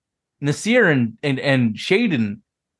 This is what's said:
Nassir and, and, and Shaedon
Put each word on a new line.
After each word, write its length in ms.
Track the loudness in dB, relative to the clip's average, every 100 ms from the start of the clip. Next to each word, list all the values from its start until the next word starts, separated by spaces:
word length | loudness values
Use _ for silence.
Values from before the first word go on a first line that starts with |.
| _ _ _ _
Nassir 480 | -4 -4 0 2 4
and, 240 | 2 0 -2
and, 180 | -4 -2
and 360 | 0 2 0 -2
Shaedon 640 | -2 0 0 -2 -4 -6 _ _ _ _